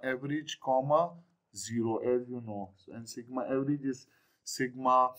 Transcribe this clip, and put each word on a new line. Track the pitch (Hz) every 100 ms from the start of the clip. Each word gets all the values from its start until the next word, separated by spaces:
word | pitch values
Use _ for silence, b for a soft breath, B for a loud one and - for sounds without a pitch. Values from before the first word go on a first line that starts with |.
average | 131 127 139 151 147 -
comma | - 131 135 151 175 175 - _ _ 104
zero, | 104 117 113 110
as | 123 123 123
you | 123 117
know. | 104 95 - -
And | 104 113
sigma | - 120 127
average | - 135 139 147
is | 139 127 - b b b
sigma, | - - 131 123 131 127 127